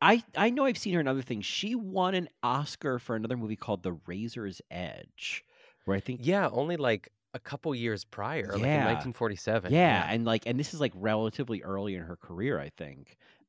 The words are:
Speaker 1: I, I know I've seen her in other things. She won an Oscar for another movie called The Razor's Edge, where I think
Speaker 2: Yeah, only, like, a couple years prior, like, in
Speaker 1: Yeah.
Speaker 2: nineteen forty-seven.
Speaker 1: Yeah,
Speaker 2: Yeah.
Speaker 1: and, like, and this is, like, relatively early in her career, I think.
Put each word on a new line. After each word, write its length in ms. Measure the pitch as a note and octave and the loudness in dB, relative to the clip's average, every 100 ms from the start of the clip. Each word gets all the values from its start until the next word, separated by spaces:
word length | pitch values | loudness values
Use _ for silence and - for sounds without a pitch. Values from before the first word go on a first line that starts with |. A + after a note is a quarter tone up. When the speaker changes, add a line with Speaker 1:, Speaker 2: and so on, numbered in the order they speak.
Speaker 1:
I, 220 | E3 A#3 - D3 | 6 6 2 2
I 140 | A3 | 2
know 140 | B3+ | 4
I've 140 | C4+ G3+ | 0 0
seen 160 | G#3 | 0
her 60 | F3 | 2
in 80 | C#3 | 2
other 140 | C3+ | 0
things. 220 | B2 A2 - | -2 -4 -4
She 280 | - G#3 | -4 -2
won 400 | A#3+ F#3+ F#3+ F3+ | -4 -2 0 2
an 140 | F#3+ F3 - | 2 -2 -4
Oscar 560 | A#2+ C3+ D3 - D3 B2 | 0 0 -2 -4 -2 -2
for 180 | - A2+ | -2 -2
another 200 | A2+ B2 | -2 -2
movie 200 | A2 G#2+ | -2 -4
called 260 | - G2+ | -2 -2
The 100 | F#2 E2 - | -2 -6 -6
Razor's 540 | F#2+ A2+ A#2+ G2+ F2+ - | -6 -6 -4 -6 -8 -10
Edge, 760 | F2 F2 G1+ - - - - _ _ - _ | -8 -6 -8 -16 -10 -8 -8 _ _ -20 _
where 120 | - G2 | -2 -2
I 40 | |
think 200 | - B2+ | -2 -4
Speaker 2:
Yeah, 260 | B2+ G3+ D3+ | 0 2 2
only, 260 | A#2 D3+ E3+ | 2 0 0
like, 340 | B2+ G#2+ - _ _ | 2 0 -2 _ _
a 40 | - | -14
couple 340 | - C#3+ D#3+ | -10 -6 -4
years 300 | B2+ A#2 G#2 | -2 -2 -2
prior, 440 | - - G#2+ D#3 G2 | -6 -6 -4 -4 -2
like, 100 | G2+ | 0
in 40 | C3+ | 2
Speaker 1:
Yeah. 180 | D3 | 4
Speaker 2:
nineteen 280 | A2 - B2+ | 4 2 -2
forty-seven. 600 | - A2+ G2 - A2 F2+ | -2 -2 0 0 0 4
Speaker 1:
Yeah, 320 | D#3 F3 G2 D#2+ | 6 6 4 2
Speaker 2:
Yeah. 60 | |
Speaker 1:
and, 120 | A2+ | 0
like, 220 | A#2 A2+ A#2+ | 2 2 2
and 120 | A#2+ | -2
this 160 | D3 | -2
is, 60 | D#3+ | -2
like, 120 | C3 F#2 | -2 0
relatively 680 | G#2+ A2 A2 - A#2+ G#2 | 0 2 0 -2 -4 -4
early 320 | F#2 G2 G2+ | -4 -4 -4
in 80 | F#2 | -6
her 140 | E2+ F2 | -8 -12
career, 420 | - F2 C3 F#2+ | -10 -4 -2 -2
I 120 | C#2+ | -4
think. 460 | - D2+ - - _ _ _ | -10 -14 -14 -20 _ _ _